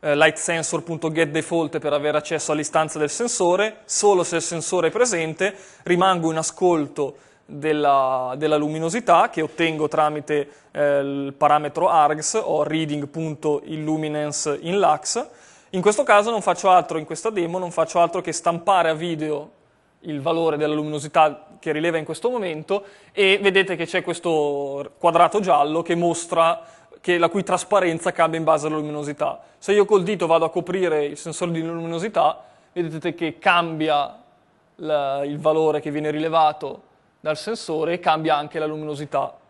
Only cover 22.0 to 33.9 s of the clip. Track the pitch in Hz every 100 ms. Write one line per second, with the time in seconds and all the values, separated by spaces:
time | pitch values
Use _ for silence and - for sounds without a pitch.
22 | 151 156 240 247 190 156 151 196 196 -
23 | _ - 196 196 202 190 190 170 160 185
24 | 180 165 175 160 147 143 143 139 139 _
25 | 170 165 175 208 185 151 147 156 165 175
26 | 170 165 - 170 165 170 - - _ -
27 | - 175 170 180 180 185 - 202 180 160
28 | 190 - 165 165 160 156 151 156 151 147
29 | 147 147 143 - - _ - 208 202 208
30 | 180 202 170 165 160 180 175 185 180 151
31 | 147 147 165 156 175 165 165 165 165 165
32 | 208 170 156 - - _ _ - 165 156
33 | 170 165 165 - 196 175 170 160 156